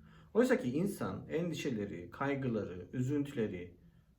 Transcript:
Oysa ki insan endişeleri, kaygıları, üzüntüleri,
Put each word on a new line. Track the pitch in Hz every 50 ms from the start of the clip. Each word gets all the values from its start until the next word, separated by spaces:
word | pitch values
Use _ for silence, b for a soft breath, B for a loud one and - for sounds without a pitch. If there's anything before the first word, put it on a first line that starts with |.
| B B B B B B B
Oysa | 220 254 254 180 -
ki | - 123
insan | 135 160 196 196 - - 117 92 98 - - -
endişeleri, | 143 160 180 170 151 - - 143 113 104 101 92 90 85 90 -
kaygıları, | - - 139 139 143 135 131 120 110 101 95 90 90 90 - -
üzüntüleri, | 139 127 123 131 147 143 139 - - 117 107 98 90 87 87 87 - b b b b b b b b